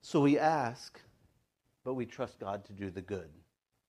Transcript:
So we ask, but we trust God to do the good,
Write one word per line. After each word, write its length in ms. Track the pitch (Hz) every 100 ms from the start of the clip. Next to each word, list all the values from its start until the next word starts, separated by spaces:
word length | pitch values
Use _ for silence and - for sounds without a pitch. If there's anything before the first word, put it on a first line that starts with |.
So 180 | - 165
we 160 | 143 147
ask, 640 | 156 160 123 123 - - - _ _ _ _ _ _ _
but 100 | -
we 120 | 131 120
trust 340 | - 123 -
God 240 | 98 101
to 80 | 101
do 180 | 98 98
the 120 | 90
good, 280 | 90 98 80 80 _ _ _ _